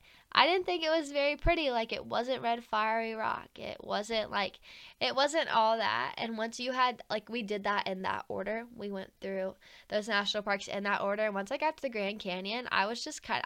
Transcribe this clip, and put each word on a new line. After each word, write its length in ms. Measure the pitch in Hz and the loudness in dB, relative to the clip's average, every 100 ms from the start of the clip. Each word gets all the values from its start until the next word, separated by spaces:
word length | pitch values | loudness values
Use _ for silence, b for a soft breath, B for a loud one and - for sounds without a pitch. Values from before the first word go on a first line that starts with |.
| B B B | B B B
I 160 | - 277 | 6 8
didn't 200 | 370 359 | 6 2
think 180 | 359 | 0
it 60 | 320 | 2
was 200 | 330 285 | 2 2
very 260 | 285 285 294 | 2 2 2
pretty. 340 | - 339 285 | 2 4 2
Like, 220 | 240 233 | 0 -2
it 120 | 220 | -4
wasn't 380 | 226 220 247 254 | -2 -2 0 0
red 200 | 233 233 | 0 -2
fiery 520 | 233 214 220 226 226 | 0 0 2 0 0
rock. 340 | 220 220 - - - | -2 -2 -2 -6 -12
It 220 | - - | -10 -10
wasn't, 500 | - 196 214 226 208 | -4 -4 0 -2 0
like, 300 | 202 190 - B B B B | -2 -2 -4 B B B B
it 160 | 254 240 | 0 2
wasn't 320 | 285 320 285 | 2 2 2
all 300 | 226 220 226 | 4 4 4
that. 360 | 208 - 127 - | 2 2 0 -4
And 180 | 226 220 | -4 -2
once 240 | 226 226 | -4 -4
you 120 | 247 | -4
had, 300 | 254 254 226 - | 2 2 2 -4
like, 220 | - - | -4 -2
we 120 | 233 | -6
did 220 | 202 208 | -2 -2
that 240 | 202 202 - | 0 0 0
in 140 | 190 | -2
that 240 | 190 196 - | -2 -2 -4
order. 360 | 202 190 220 240 240 | -4 -4 -4 -6 -10
We 140 | 202 | -8
went 200 | 196 - _ | -6 -8 _
through 340 | 196 190 190 - B B B | -6 -4 -4 -6 B B B
those 180 | 208 208 | -4 0
national 360 | 202 202 208 | 0 0 -2
parks 260 | 208 202 - | 0 -2 -2
in 160 | 196 | -4
that 160 | 202 202 | 0 0
order. 240 | 196 208 | 0 0
And 100 | 214 | 0
once 160 | 196 196 | 0 -2
I 60 | 285 | 0
got 220 | 311 311 | 0 0
to 40 | |
the 60 | 277 | -4
Grand 320 | 226 196 214 | -2 -4 -4
Canyon, 480 | 196 180 196 233 240 | -4 -4 -4 -4 0
I 160 | - 202 | 2 2
was 160 | 233 | 0
just 200 | 302 - | -6 -10
kind, 200 | - 220 | -2 -2